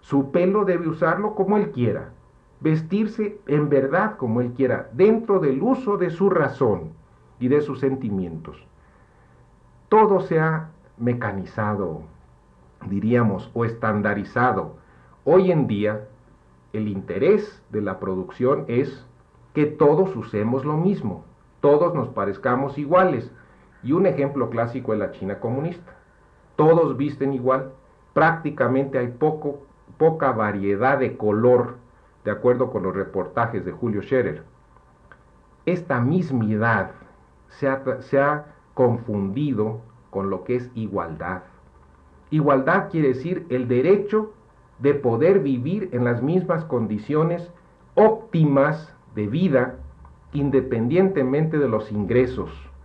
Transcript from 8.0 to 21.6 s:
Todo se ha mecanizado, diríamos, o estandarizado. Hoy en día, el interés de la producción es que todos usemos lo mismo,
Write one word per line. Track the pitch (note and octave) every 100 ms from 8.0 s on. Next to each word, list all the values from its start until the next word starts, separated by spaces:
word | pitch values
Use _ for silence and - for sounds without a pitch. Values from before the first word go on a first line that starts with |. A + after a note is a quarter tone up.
| A#2 G2 F2 D#2+ D#2+ C#2+ - _ - _ _ _ _ _ - _ _ - _
Todo | G#3+ G#3 F#3+
se | - D#3+
ha | D#3+ D#3+ - - _ -
mecanizado, | A#2 A#2+ A2+ G2 F#2 - G#2 G2+ F2+ D#2+ D#2+ - _ _ _ _ - _ -
diríamos, | G2 A2 A#2+ A2+ F#2 -
o | A#2
estandarizado. | A#2 - A2 G#2 G#2 G2+ F#2 - B2 G2 D#2 - _ - - -
Hoy | - F3+ F#3
en | E3 A2+
día, | G2+ G#2 G#2+ - - _ _ _ _ _
el | G#2+ G#2+
interés | G2 F#2+ F2+ D3 G#3+ - - _
de | A2
la | G2+ F#2
producción | F#2 F#2 F#2 - B2 C#3 -
es | A#2+ - - - _ _ _ -
que | - D3
todos | - D3 D3+ F#3+
usemos | A#2 A2 G#2 A2 C3
lo | C#3 D3+
mismo, | F3+ G3+ B2+ E2 - - _ _